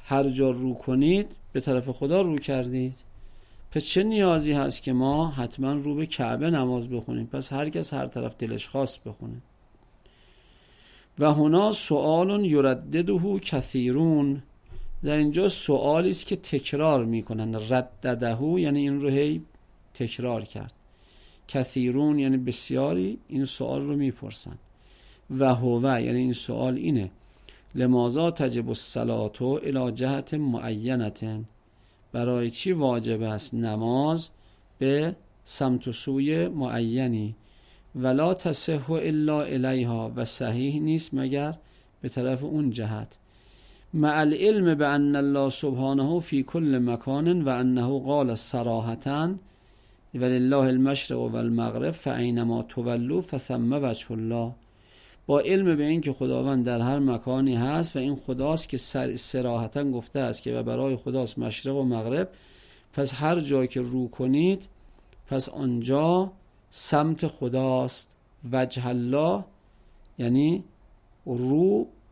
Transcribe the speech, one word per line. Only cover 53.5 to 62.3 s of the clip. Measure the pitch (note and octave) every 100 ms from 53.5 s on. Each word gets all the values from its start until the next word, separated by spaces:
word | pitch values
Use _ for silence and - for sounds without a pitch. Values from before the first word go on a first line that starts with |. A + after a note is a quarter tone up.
| B2 A#2
وجه | C#3+ C3+ A2+ -
الله»، | A2+ A2+ A#2 A#2 A#2+ _ _ _ - - - -
با | C#3+
علم | C#3+ F#3+ F#3+ D3+
به |
این | D3 E3
که | D3
خداوند | C3+ C3 B2+ C3 C3
در | A#2+ A#2+
هر | A#2+ C#3+
مکانی | C3+ A#2 B2+ C3 C3+
هست | A#2+ B2 D#3 E3 C#3
و |
این | C3
خداست | C#3 - B2+ C#3 D#3+ -
که | C3
سر-، | - C3+ C3 A#2+
صراحتاً | - C3 B2 A#2 A2+ C#3+ C#3+
گفته | B2 A#2 C#3+
است | B2 A#2+
که | B2
«و | A#2+
برای | A#2 A#2+ C3+ B2+
خداست | C3 C3 A#2+ -
مشرق | A#2 G#2 C3+ C#3
و |
مغرب»، | C3 A#2+ A2 C#3 F#3